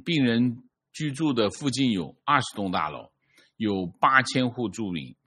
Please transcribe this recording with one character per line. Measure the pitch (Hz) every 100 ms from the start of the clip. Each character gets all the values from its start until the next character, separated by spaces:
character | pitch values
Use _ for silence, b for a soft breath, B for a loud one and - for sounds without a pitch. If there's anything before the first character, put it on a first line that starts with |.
病 | - 160
人 | 123 117 123 117 _ _ _
居 | - 151
住 | 135 156
的 | 117 101
附 | - 143
近 | 120 131
有 | 95 76 -
二 | - 143
十 | - -
栋 | 95
大 | 90 78
楼， | 65 53 _ b b b -
有 | 107 98 87
八 | - 139 131
千 | 127 135 127
户 | 127 110
住 | 110 104
民， | 85 65 -